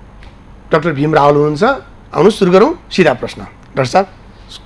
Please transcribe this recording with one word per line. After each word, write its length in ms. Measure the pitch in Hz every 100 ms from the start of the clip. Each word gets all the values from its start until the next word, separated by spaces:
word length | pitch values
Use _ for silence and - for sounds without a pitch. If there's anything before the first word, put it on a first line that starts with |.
| - - - - - - -
डाक्टर 200 | 165 170
भीम 240 | 139 151 156
रावल 200 | 143 147
हुनुहुन्छ। 280 | 151 151
आउनुहोस्, 760 | 220 269 - - - - 180 214
सुरु 120 | 185
गरौँ 220 | 185 254 339 -
सिधा 220 | - 156
प्रश्न। 280 | 120 117 -
डाक्टर 440 | 95 - - - 127
साहब, 200 | - 196 - - - - -